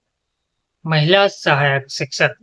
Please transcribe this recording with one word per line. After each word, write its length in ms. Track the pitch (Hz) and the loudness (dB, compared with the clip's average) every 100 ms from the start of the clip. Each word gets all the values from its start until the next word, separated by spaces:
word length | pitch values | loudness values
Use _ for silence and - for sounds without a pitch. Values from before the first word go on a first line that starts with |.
| _ _ _ _ _ _ _ _ | _ _ _ _ _ _ _ _
મહિલા 420 | 160 156 151 196 196 | -4 -2 2 4 2
સહાયક 600 | 196 175 139 143 139 135 | 0 -2 0 0 -2 -6
શિક્ષક 440 | - 143 - 151 - | -10 -8 -2 -2 -4